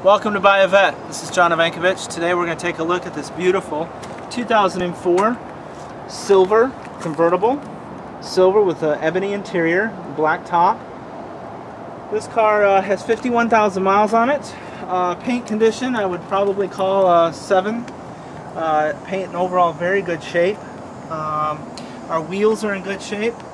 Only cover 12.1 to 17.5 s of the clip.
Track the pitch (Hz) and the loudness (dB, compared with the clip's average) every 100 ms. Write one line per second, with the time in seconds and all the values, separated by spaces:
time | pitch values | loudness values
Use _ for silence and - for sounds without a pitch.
12.1 | 208 208 - 214 208 202 196 190 190 - | -6 -2 2 4 6 6 4 2 -2 0
13.1 | 226 254 240 233 226 214 190 190 196 214 | -2 0 2 4 4 4 2 2 4 4
14.1 | 226 240 285 - - - - - 185 180 | 4 2 0 -4 -14 -14 -14 -4 -2 -2
15.1 | 175 - 247 240 214 226 220 254 240 196 | -2 -4 -4 -2 2 2 2 -4 -2 -2
16.1 | 175 - 196 202 196 190 - 190 196 190 | -4 -2 0 0 0 -2 0 0 4 6
17.1 | 170 165 139 - | 6 4 -2 0